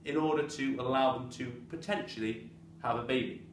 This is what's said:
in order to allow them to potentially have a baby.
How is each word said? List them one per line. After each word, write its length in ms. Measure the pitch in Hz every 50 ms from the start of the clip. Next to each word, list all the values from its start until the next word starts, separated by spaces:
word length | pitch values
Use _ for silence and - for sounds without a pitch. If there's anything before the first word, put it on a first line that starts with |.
| -
in 140 | 151 147
order 280 | 156 156 156 151 151 147
to 300 | - - - 139 135 - 127
allow 380 | 127 127 131 135 135 127 131
them 120 | 131 127 123
to 240 | - - 131 123 123 - - -
potentially 800 | - 160 - - 208 190 - - - 110 107 110 113 - - - - - - - - -
have 160 | - 120 117
a 40 | 120 117
baby. 400 | - 131 131 113 - - - - -